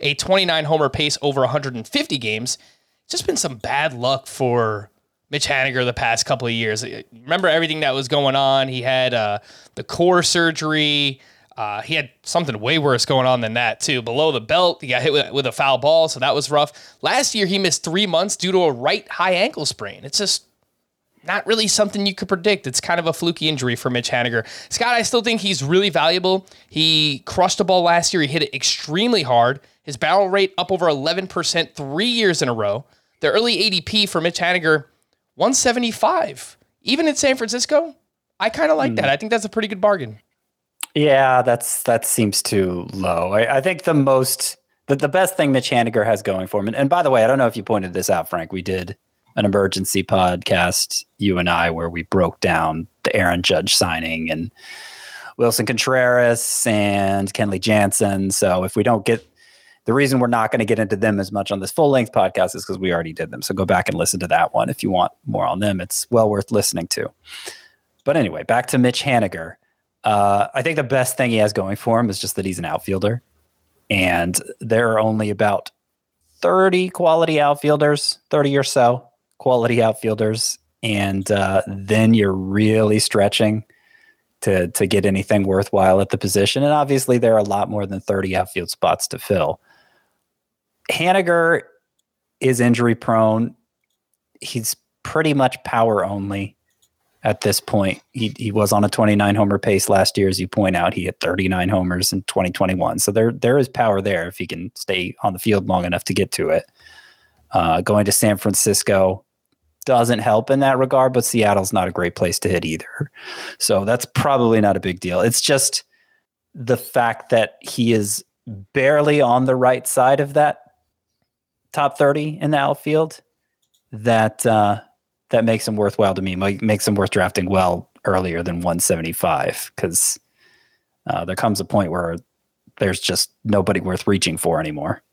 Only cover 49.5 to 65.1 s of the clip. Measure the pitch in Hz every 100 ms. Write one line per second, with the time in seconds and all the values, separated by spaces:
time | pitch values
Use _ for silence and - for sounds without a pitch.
49.5 | 101 98 95 95 98 90 95 90 90 -
50.5 | 90 90 90 - - - - - 90 87
51.5 | 85 85 82 85 85 82 95 87 - 92
52.5 | 82 80 78 82 _ - 110 87 90 90
53.5 | 90 95 - 90 80 82 82 80 80 85
54.5 | - - - - - - - - - 120
55.5 | 117 110 120 - 131 123 123 120 117 -
56.5 | - 123 107 101 101 98 98 98 - 104
57.5 | 95 110 107 101 - 104 98 95 - 98
58.5 | 92 95 - 123 113 107 113 - _ _
59.5 | _ _ _ - 131 139 131 120 117 110
60.5 | 120 110 113 104 104 110 101 95 104 98
61.5 | 98 95 - 147 131 117 - 92 - 90
62.5 | - - 92 92 85 82 78 80 62 -
63.5 | 92 90 101 - - 85 95 90 - -
64.5 | 110 113 - - 90 92